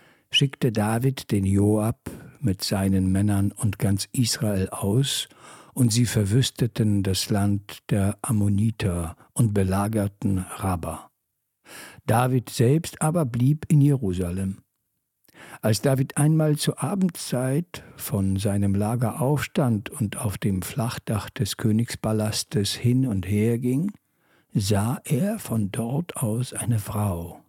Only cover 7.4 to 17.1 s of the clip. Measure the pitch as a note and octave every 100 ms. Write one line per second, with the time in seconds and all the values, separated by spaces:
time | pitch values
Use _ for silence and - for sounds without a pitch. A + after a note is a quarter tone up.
7.4 | G2+ G2+ - - - G#2 G2 - - G#2+
8.4 | G2+ G2+ A2+ - G#2 F2 E2+ - _ -
9.4 | A#2 G#2 F#2 F#2+ G2+ A2 G2+ - G2+ F#2+
10.4 | F#2 - G2 F2+ E2+ - - _ _ _
11.4 | _ _ - - - - - A#2 B2+ B2+
12.4 | - - A#2+ D#3 - - D#3 E3+ C#3 A#2
13.4 | B2+ D3+ - D3+ C#3+ C3+ G#2 F2+ F2 F#2
14.4 | F#2+ G2 _ _ _ _ _ _ _ -
15.4 | - - A2 A2 C#3 C3+ C3 - D3 D#3+
16.4 | D#3 D3+ - - C#3 - F#3